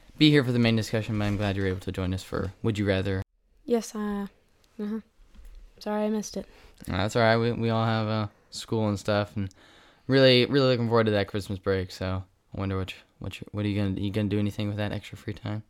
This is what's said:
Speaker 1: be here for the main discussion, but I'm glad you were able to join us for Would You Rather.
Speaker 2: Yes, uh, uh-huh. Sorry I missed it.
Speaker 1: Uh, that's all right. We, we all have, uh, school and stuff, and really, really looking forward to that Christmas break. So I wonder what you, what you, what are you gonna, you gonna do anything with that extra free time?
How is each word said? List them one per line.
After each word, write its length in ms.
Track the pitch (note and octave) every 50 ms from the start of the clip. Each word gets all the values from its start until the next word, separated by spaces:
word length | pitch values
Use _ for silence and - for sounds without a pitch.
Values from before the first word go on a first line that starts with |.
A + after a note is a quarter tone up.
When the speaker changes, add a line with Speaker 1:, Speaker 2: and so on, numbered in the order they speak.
| - - - -
Speaker 1:
be 100 | D#3 D3+
here 160 | D3 D3 A#2+
for 80 | B2+
the 60 | A#2+ A#2+
main 180 | A#2 A2+ A2+
discussion, 420 | A2 G#2 - - A2 G2+ A#2 A2 G#2
but 60 | G#2
I'm 120 | G#2 G2+
glad 200 | G2 G#2 G2+ F#2+
you 60 | G2+
were 60 | G2 F#2+
able 120 | F#2+ G2
to 120 | - F#2+
join 200 | F#2 F#2+ F#2 F2+
us 100 | F#2+ F#2
for 300 | - - - - F#2+ F#2+ - -
Would 160 | - A2+ G2+ G#2
You 60 | G2+
Rather. 380 | G2+ F#2+ F#2+ F#2+ G2+ F#2+ F#2+ G2 _ _ _ _ _ _ _ -
Speaker 2:
Yes, 300 | - A#3+ A3+ G#3+ - -
uh, 320 | G#3+ G#3 G#3 G3+ G3+ G3+ - _ _ _ _ _ _ _ _ _ -
uh-huh. 220 | G#3 G#3 A3 A3 - _ _ _ - _ - - - - - - - - _ -
Sorry 260 | - G#3+ G#3 G#3+ G#3+
I 60 | G#3+
missed 260 | A3 G#3+ G3+ - -
it. 100 | G3 - - - - - - - - -
Speaker 1:
Uh, 120 | - F2+ F#2
that's 180 | G2 A2 -
all 60 | A#2+
right. 140 | A2+ A2 A2+
We, 160 | A#2 A2+ A#2+
we 180 | A2+ - A2+ A2+
all 140 | A2+ A2+ A2+
have, 240 | A2+ A2 A2+ G#2+ G#2+
uh, 180 | A2 A2 G#2+ - - _ _ _
school 380 | - - - - A#2+ A2 A2 G#2
and 100 | G#2 G2
stuff, 380 | - G#2+ G#2 G#2 G#2 - -
and 120 | G#2 G2 G2 - _ - - - - - - _ _ _
really, 400 | - C3 C3+ C3+ C3 B2 B2 A#2+
really 220 | - C3+ C#3 C3 B2+
looking 200 | B2+ A#2 A#2 A2
forward 160 | A#2 A2+ A2
to 80 | A2
that 160 | G#2 G2+ G2 -
Christmas 300 | - G#2 - - G2+ F#2+
break. 320 | - G2 F#2+ F#2+ F2+ -
So 340 | - - F#2 F#2 F#2 F#2 F#2+ - _ _ _ _ -
I 40 | F#2+
wonder 200 | G2 G2 F#2+ F#2+
what 140 | F#2+ -
you, 40 | - - - _ _ -
what 220 | - G2 - -
you, 60 | - -
what 120 | - G#2 G#2
are 40 | G#2
you 140 | G2 G#2
gonna, 180 | G2+ G2 F#2+ -
you 100 | G2+ G2+
gonna 180 | F#2+ A2 G#2 G2
do 100 | G#2 G#2
anything 300 | G#2 G2+ - - G#2+ G#2
with 100 | G2+ G#2
that 120 | G#2 G#2
extra 280 | G#2 G#2 - - G#2+ -
free 160 | - A2+ G#2+
time? 280 | - - G#2 G#2+ G#2+ -